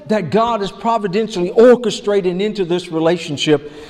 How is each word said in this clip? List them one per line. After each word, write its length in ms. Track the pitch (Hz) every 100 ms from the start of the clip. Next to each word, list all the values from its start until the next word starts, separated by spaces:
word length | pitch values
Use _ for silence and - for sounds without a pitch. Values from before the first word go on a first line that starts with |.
| -
that 220 | 214 165
God 320 | 190 233 226
is 100 | 196
providentially 800 | - 233 226 202 190 220 185 180
orchestrating 880 | - 247 240 220 - 202 202 185 180
into 240 | 214 202 170
this 240 | 180 -
relationship 840 | 160 165 175 - 139 - 226 - -